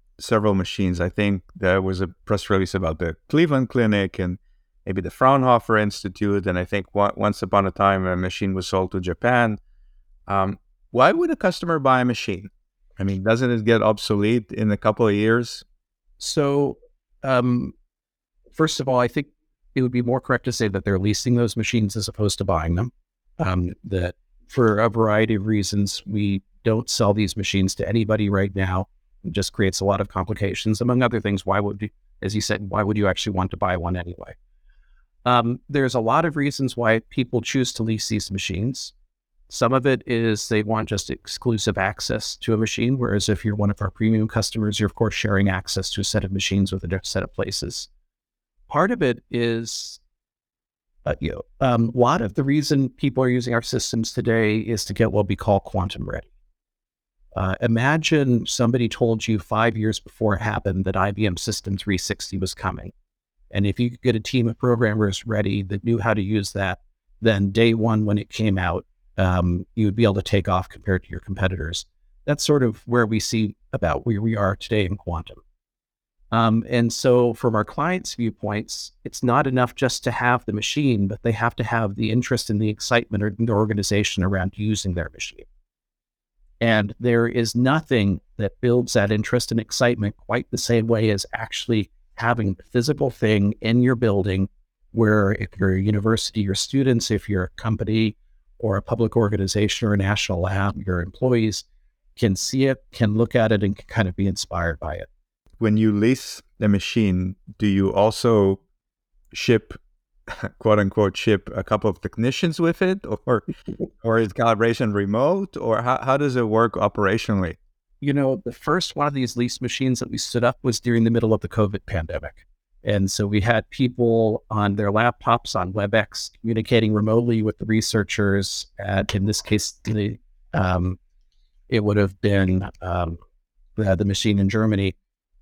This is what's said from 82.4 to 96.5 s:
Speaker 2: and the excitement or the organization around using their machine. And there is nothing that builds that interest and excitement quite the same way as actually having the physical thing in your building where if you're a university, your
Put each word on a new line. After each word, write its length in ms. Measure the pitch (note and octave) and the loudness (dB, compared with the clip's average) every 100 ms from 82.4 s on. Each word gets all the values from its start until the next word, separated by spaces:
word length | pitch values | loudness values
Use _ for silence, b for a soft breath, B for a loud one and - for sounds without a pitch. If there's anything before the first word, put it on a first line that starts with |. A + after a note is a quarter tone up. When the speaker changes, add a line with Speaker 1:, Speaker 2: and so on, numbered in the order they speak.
| - | -2
Speaker 2:
and 100 | G#2 | 0
the 80 | G#2+ | 0
excitement 540 | G#2 - A#2+ A#2 G#2 | -2 0 0 0 -2
or 120 | G#2 F#2+ | -2 -2
the 140 | A#2 | 0
organization 720 | G#2 G#2+ G#2 F#2+ G2+ G#2 - | 2 2 0 0 0 0 0
around 300 | F#2 G2 F#2 | 0 0 -2
using 400 | - G#2+ G#2 G2 | -4 -2 -2 -2
their 160 | F2 D#2 | -4 -6
machine. 360 | - - - - _ _ _ _ _ _ _ _ _ _ _ | -10 -14 -14 -20 _ _ _ _ _ _ _ _ _ _ _
And 320 | A#2 A2 G2+ - | 2 2 2 -2
there 280 | A#2+ A#2 A#2 | 2 4 2
is 260 | B2 A2+ | 0 0
nothing 640 | A#2+ B2+ D#3 D#3 B2 G2+ F2+ - - | 2 2 2 2 2 4 0 -4 -6
that 240 | G2+ - | -6 -2
builds 320 | B2 B2 A#2+ | 2 2 2
that 200 | A#2 G2+ | 2 2
interest 400 | G#2+ A2 B2 - | 0 0 -2 0
and 80 | A2+ | -2
excitement 560 | A2 - B2 A#2 G#2 - | -2 0 0 2 -2 -6
quite 340 | - B2 - | -4 -4 -4
the 80 | B2 | -6
same 280 | - A#2 A2+ | 0 0 2
way 240 | A2+ A2 | 2 2
as 140 | G2 - | 0 -4
actually 580 | - A2+ - - A2+ G2+ _ _ - | -8 -8 -8 -2 -2 -2 _ _ -4
having 380 | A2+ A#2 G2+ | -2 0 -2
the 100 | F#2 | -4
physical 460 | - B2 A#2+ D3 C#3 | -2 0 0 0 -2
thing 440 | - A2 G#2+ G2+ - | 0 2 4 2 0
in 200 | A2 A#2+ | 0 2
your 140 | B2 | 2
building 540 | B2 A#2 G2+ F#2+ F#2+ F#2+ _ _ _ _ | 2 2 2 0 -2 -2 _ _ _ _
where 420 | A2 G#2+ G#2+ G2 | 2 4 4 4
if 180 | G#2 G2+ - | 0 -6 -2
you're 200 | G2 F#2+ | 0 2
a 40 | |
university, 600 | G2+ G#2 G#2+ A2+ - A2 | 2 2 2 0 0 -2
your 160 | G2+ | -2